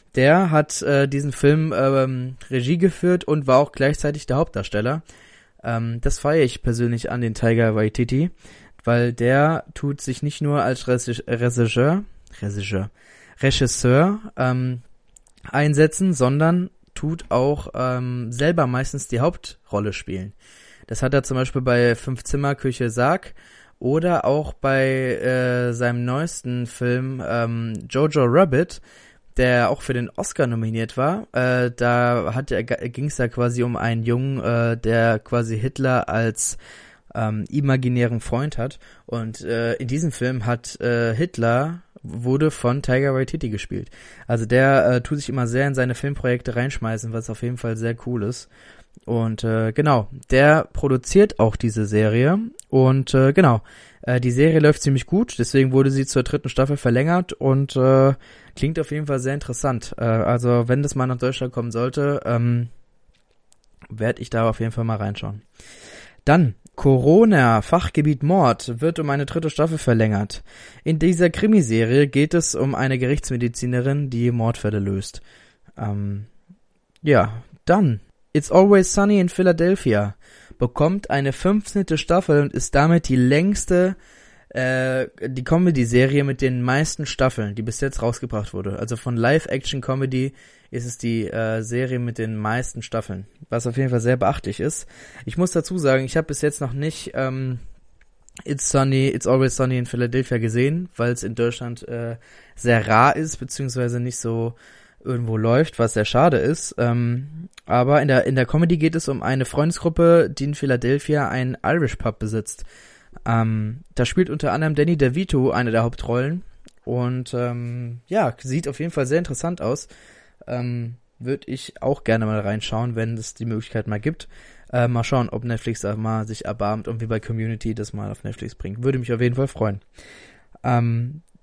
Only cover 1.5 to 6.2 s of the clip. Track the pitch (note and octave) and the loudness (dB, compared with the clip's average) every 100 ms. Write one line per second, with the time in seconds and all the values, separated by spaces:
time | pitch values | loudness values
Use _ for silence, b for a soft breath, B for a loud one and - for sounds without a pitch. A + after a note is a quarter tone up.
1.5 | D#3 D#3 G#2+ C3+ C3+ C3 B2+ B2+ C3 - | 4 2 0 2 2 0 -2 -8 -10 -6
2.5 | C3 B2 E3+ F#3 - F3+ F3+ - D3+ C3 | -2 0 2 2 2 2 2 0 0 4
3.5 | C3 C#3+ - C3+ D3+ D3 D3+ - C3 E3 | 4 4 0 0 0 -2 -4 -2 -2 -2
4.5 | G#2 F#2+ G#2 A#2 D#3 - b b b b | -4 -4 -2 -2 -4 -8 b b b b
5.5 | b A#2 A#2 A#2 A#2 C#3+ - | b -6 -4 -4 -2 0 0